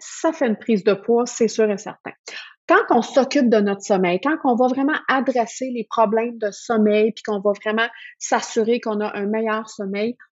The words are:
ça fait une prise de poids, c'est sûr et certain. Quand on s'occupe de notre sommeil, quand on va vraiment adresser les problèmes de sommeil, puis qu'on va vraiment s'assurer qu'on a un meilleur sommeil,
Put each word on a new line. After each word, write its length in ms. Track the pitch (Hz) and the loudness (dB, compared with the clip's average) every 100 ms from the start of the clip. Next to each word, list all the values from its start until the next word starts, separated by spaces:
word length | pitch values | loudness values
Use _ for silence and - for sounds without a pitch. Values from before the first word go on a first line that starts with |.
ça 320 | - - 330 | -14 -4 -2
fait 160 | 320 254 | 0 0
une 100 | 208 | 0
prise 260 | - 214 | 0 0
de 80 | 190 | 2
poids, 320 | 196 - 233 | 0 2 0
c'est 240 | 240 - 220 | 0 0 0
sûr 220 | - 214 | 2 0
et 80 | 196 | 0
certain. 340 | - - - - - - - - - | -8 -14 -16 -16 -16 -16 -18 -8 2
Quand 180 | 359 - | 4 4
on 100 | 269 | 2
s'occupe 480 | 220 277 254 285 247 | 2 2 2 2 4
de 120 | 220 | 4
notre 220 | 202 196 | 2 -2
sommeil, 380 | - 196 180 180 | 0 2 2 0
quand 160 | 277 311 | 0 0
on 120 | 269 240 | 0 2
va 100 | 254 | 2
vraiment 320 | 262 277 302 - | 2 0 -2 0
adresser 640 | 269 269 247 226 - 262 | 0 0 0 -2 -4 -8
les 140 | 240 208 | -6 -4
problèmes 480 | - 214 220 233 233 | 0 2 2 -2 -4
de 140 | 208 | -6
sommeil, 640 | 190 - 226 214 208 220 | -6 -2 2 4 4 2
puis 100 | - | -2
qu'on 180 | - 208 | -6 -2
va 120 | 202 202 | 0 0
vraiment 240 | 214 220 233 - - - | -2 0 -2 -4 -20 -14
s'assurer 600 | - 240 - 233 220 240 | -2 -2 0 -2 0 0
qu'on 200 | 233 208 | -2 -4
a 160 | 208 202 | -4 -4
un 100 | 202 | -4
meilleur 440 | 220 226 220 226 | -2 -2 -4 -6
sommeil, 460 | - 196 202 226 247 - | -10 -8 -4 -4 -6 -14